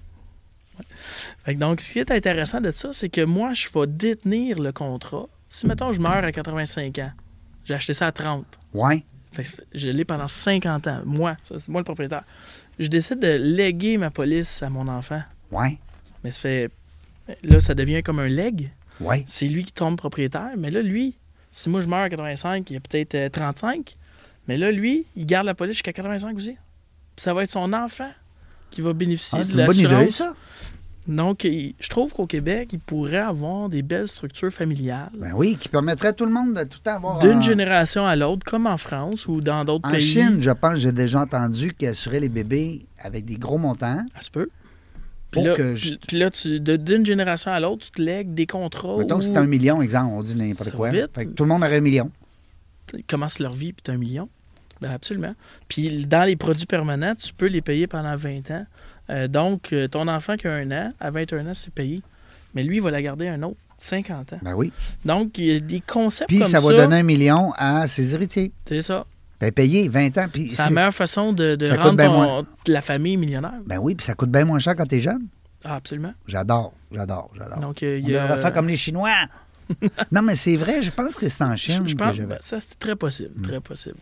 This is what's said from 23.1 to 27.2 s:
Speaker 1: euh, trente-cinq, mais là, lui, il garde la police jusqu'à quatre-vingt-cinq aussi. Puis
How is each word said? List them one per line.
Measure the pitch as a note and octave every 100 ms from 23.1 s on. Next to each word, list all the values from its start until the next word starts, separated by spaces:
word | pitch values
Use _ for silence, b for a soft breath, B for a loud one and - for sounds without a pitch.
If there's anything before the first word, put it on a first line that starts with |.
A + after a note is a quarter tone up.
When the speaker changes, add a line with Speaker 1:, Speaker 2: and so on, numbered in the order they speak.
| C#3+
Speaker 1:
euh, | C#3
trente-cinq, | D#3 D3 C#3 A3+ D#4+ - - b b b b -
mais | C3
là, | G3
lui, | G3+ A3+ D4+ D#4+ -
il | D#3
garde | F#3 G3+
la | F#3+
police | F3+ G#3+
jusqu'à | -
quatre-vingt-cinq | E3+ G3 G3+ G#3+ G#3
aussi. | G#3 B3+ - _ _ _ -
Puis | -